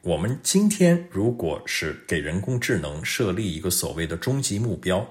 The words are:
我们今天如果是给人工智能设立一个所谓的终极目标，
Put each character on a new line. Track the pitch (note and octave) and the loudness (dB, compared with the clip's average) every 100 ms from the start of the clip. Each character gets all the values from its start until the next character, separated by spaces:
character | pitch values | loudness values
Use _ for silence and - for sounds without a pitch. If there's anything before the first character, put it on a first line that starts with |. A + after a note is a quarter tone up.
我 | F2+ D#2+ | -2 0
们 | E2+ - | 0 -2
今 | - F#3+ G#3 | 0 4 4
天 | - F3 E3+ F3 | 6 6 6 2
如 | - A2+ | 0 0
果 | A#2+ E2 C#2+ - | 0 -2 -4 -4
是 | - D#2+ - - | -4 -4 -6 -4
给 | E2 | -4
人 | D2 F2 | -2 -4
工 | G#2 B2 | -2 -2
智 | - G2+ | 0 0
能 | D2 D2+ | -2 -6
设 | - - G#2+ | -4 -2 0
立 | F2+ G#2 D#2+ | 0 -2 -2
一 | |
个 | F2+ | -2
所 | - E2 | -2 -2
谓 | D2 E2 | -4 -4
的 | E2+ | -4
终 | - C#3 | -2 -2
极 | C3 G2+ | 0 -2
目 | A#2 F2+ | -2 -2
标， | F#2 F#2 A2 | 0 0 0